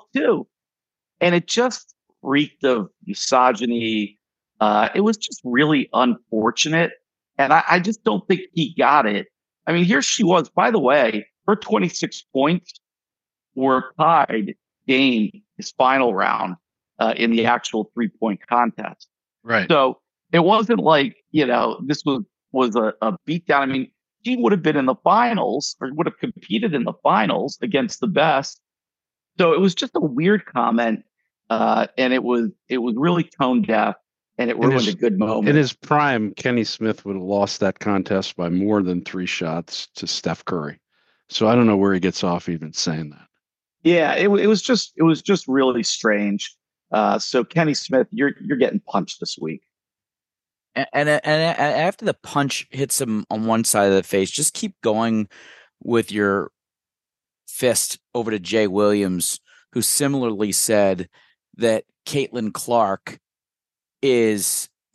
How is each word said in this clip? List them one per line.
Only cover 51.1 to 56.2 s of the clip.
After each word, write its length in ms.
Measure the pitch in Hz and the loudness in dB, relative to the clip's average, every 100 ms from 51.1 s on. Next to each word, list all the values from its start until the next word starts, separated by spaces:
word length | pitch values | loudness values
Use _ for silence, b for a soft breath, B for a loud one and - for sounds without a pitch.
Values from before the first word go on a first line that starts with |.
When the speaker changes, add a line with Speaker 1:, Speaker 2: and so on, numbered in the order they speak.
| 151 151 | 0 0
Speaker 3:
and 320 | 156 165 - | 0 0 0
after 480 | 147 143 170 - 214 | 0 0 -2 -2 -6
the 80 | |
punch 520 | - - 143 139 - - | -6 -4 -2 -2 -4 -8
hits 320 | 131 139 - | -6 -4 -4
him 240 | 127 107 104 | -2 -4 -4
on 160 | 110 113 | -4 0
one 200 | 113 113 | 0 0
side 240 | 110 101 | 2 4
of 60 | 95 | 2
the 80 | |
face, 280 | - 98 95 | 2 -2 -2
just 220 | - 151 | -2 -4
keep 260 | - 110 - | -4 -10 -4
going 460 | 117 107 113 110 104 B B B B _ | -2 0 0 -2 -4 B B B B _
with 300 | - 117 - | -2 -2 0
your 380 | 104 | 0